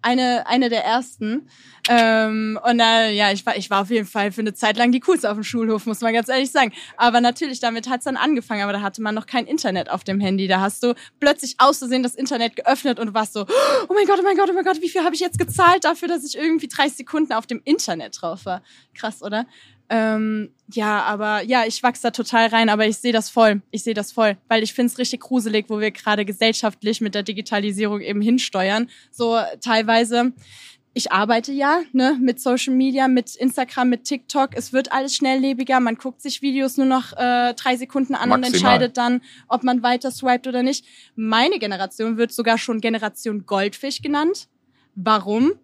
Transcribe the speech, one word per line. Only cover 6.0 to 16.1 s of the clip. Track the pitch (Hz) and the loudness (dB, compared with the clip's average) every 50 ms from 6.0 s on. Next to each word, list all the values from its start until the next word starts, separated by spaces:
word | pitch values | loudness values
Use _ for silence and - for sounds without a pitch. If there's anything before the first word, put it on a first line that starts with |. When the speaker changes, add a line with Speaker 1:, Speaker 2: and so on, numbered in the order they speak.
Speaker 1:
man | 233 226 | -2 0
ganz | 226 233 226 247 | 0 0 0 0
ehrlich | 254 262 277 262 | 0 0 0 0
sagen. | - 294 262 226 - - - - - | 2 2 2 2 0 -10 -18 -18 -2
Aber | - 226 240 226 240 | 2 2 4 6 6
natürlich, | 240 240 247 - 330 285 262 - | 4 4 0 0 -6 -6 -6 -4
damit | - 233 226 226 220 247 | -4 -4 -4 -4 -6 -6
hat's | 254 247 - | -6 -4 -4
dann | 285 262 | -6 -4
angefangen, | - - 302 311 240 247 - 220 208 | -2 0 0 0 -2 -2 -4 -4 -4
aber | 202 202 | -2 -2
da | 196 202 | -4 -4
hatte | 208 196 190 - | -4 -6 -6 -4
man | 220 214 214 | -6 -4 -4
noch | 220 220 | -4 -6
kein | - - 254 233 | -4 -4 -4 -2
Internet | - 285 320 - 226 185 185 151 - | -2 -4 -2 -2 -2 -2 -2 -4 -4
auf | - 180 - | -6 -6 -4
dem | - 190 202 | -4 -2 -2
Handy. | 202 190 190 190 190 185 | 0 0 0 0 0 2
Da | 185 185 | 2 2
hast | 190 202 - - | 2 -2 -2 -2
du | - 240 240 - - - _ _ | -2 -2 -2 -2 -8 -20 _ _
plötzlich | - 285 294 294 - 247 - - | 2 2 2 2 -2 -10 2 4
aus | 254 269 285 277 | 4 4 4 2
Versehen | 269 240 254 254 | -2 -2 -2 0
das | 254 247 - | -2 -2 -4
Internet | - 262 254 285 233 233 226 - | -4 -6 -4 -2 -2 -2 -2 -4
geöffnet | - - 208 277 262 - 277 240 214 | -2 0 0 0 2 0 -2 -2 -2
und | 233 214 | -4 -4
du | 196 | -2
warst | 220 214 - | -2 -4 -2
so, | - 208 196 - 427 523 554 571 571 523 415 285 | -6 -8 -6 0 2 2 4 4 2 0 0 2
"Oh | 359 | 2
mein | 415 403 | 2 4
Gott, | 349 403 359 | 4 4 4
oh | 349 | 4
mein | 392 392 | 2 4
Gott, | 330 403 370 | 2 2 2
oh | 359 | 2
mein | 370 330 | 0 0
Gott, | 370 370 311 | 0 -2 -2
wie | 349 330 | -2 -4
viel | - 381 320 | -2 0 0
habe | 349 330 | 0 0
ich | 302 | -2
jetzt | 359 359 - - | -4 -4 -2 -4
gezahlt | 359 349 - - 370 339 359 381 - | -4 -4 0 4 4 4 4 4 2
dafür, | 311 339 - - | -2 -2 -2 -4
dass | 339 | -4